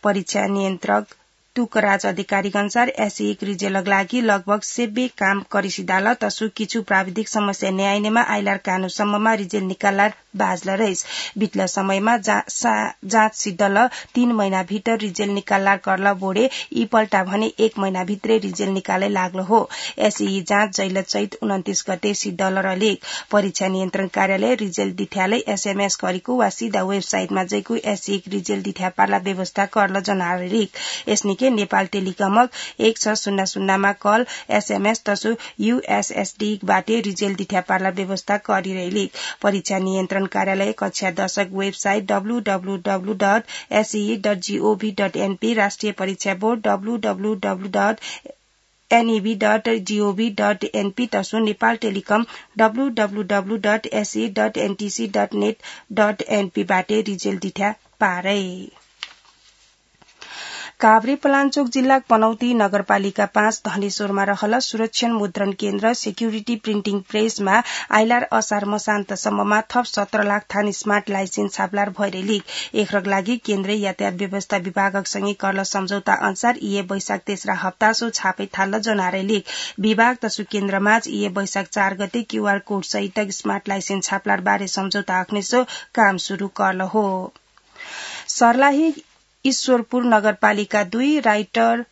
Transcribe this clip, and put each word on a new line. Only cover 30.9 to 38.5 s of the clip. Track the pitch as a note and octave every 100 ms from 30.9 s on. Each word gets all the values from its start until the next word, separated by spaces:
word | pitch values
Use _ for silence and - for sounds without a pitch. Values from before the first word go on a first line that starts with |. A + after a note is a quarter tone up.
| - -
यसनिके | G#3 G3+ F#3+ C4
नेपाल | A3+ G3+ G3 F#3+
टेलिकमक | G3+ F#3+ F3+ G3 G#3 B3 - - -
एक | A3 A3+
छ | A3 G#3+
शून्य | - G3 F#3+
शून्यमा | G3+ G3 F#3+ G3 G3+
कल, | G#3 A3 B3 - -
एसएमएस | G#3 - G3+ G3+ A3+ -
तसु | G3+ G#3+ A3+ - -
युएसएसडी | G#3+ B3 - G3+ G3+ - G3 - G#3 G#3
बाटे | F#3 F#3+ F#3 A3+
रिजेल | G3+ F#3 G3+ F#3+
दिठ्या | F#3+ F#3
पार्ला | F3+ F#3+ F#3+
व्यवस्था | F#3+ F#3+ F#3+ - G3+
गरिरहेली। | -